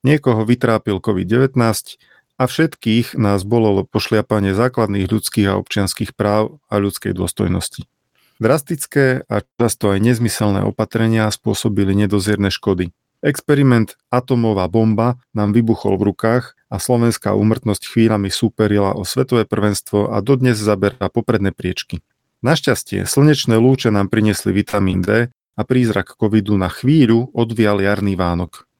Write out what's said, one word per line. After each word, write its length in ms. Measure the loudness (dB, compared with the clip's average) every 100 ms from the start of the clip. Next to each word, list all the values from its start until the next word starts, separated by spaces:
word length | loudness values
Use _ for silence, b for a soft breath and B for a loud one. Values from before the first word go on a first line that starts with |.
Niekoho 400 | 2 2 2 0
vytrápil 560 | 2 0 2 0 -2 -4
covid 240 | -2 -2
devätnásť 720 | 0 0 0 2 0 -2 -8 -20 b b b _
a 80 |
všetkých 720 | -2 0 -2 -2 0 0 0 -2
nás 320 | 0 0 0
bolelo 400 | 2 2 2 -2
pošliapanie 640 | -4 0 -2 0 -2 0
základných 560 | 0 -2 0 -2 -2 -2
ľudských 400 | -2 -2 0 0
a 80 | 0
občianskych 560 | -4 -4 -4 -4 -8
práv 480 | -2 0 0 -2 -8 _
a 80 | -2
ľudskej 400 | -2 -4 -8 -4
dôstojnosti. 720 | -6 -2 -2 -2 -6 -14 -20 _ _ _ _ _
Drastické 800 | 0 0 -2 -8 -4 0 2 0 -4
a 160 | -6 -6 _
často 400 | -2 0 0 2
aj 80 |
nezmyselné 560 | 2 2 -2 0 0 0 -2
opatrenia 640 | -4 -4 -2 0 0 0
spôsobili 640 | -2 -4 -2 -2 0 2 2
nedozierne 560 | 2 0 0 0 -2
škody. 400 | -4 -6 -4 -4 _ _ _
Experiment 720 | -4 -4 0 2 4 4 0 -6 _
Atomová 560 | -4 0 0 0 0 0
bomba 560 | 2 2 2 0 -2 _
nám 240 | -4 0 0
vybuchol 400 | 0 0 0 0
v 80 | 0
rukách 480 | 0 0 0 -2 _ _
a 80 | -10
slovenská 480 | -2 2 2 0 -2
úmrtnosť 640 | 0 2 0 -2 -4 -4 0
chvíľami 320 | 2 2 -2
súperila 640 | -2 -4 0 0 2 0
o 160 | -2 -4
svetové 400 | -4 0 0 0
prvenstvo 640 | 0 0 -2 -2 -2 0
a 80 | -2
dodnes 400 | 0 2 2 0
zaberá 480 | 0 0 0 -2 -4
popredné 480 | -4 -2 0 -2 -4
priečky. 480 | -6 -6 -10 -14 _ _ _ _
Našťastie, 640 | -2 0 0 -4 -4 -6 -2
slnečné 480 | 2 4 2 2 2
lúče 320 | 4 2 2
nám 240 | 2 2
priniesli 400 | 2 0 0 -2
vitamín 480 | -2 -2 0 0 0
D 320 | 0 0 0
a 300 | _ _ -10
prízrak 560 | -2 0 2 -2 -4 -4
covidu 400 | 0 0 2 0
na 80 | -2
chvíľu 640 | -2 2 4 4 2 0
odvial 480 | -4 -4 0 0 2
jarný 400 | 0 0 -2 0
vánok. 480 | -2 -2 -6 -12 _ _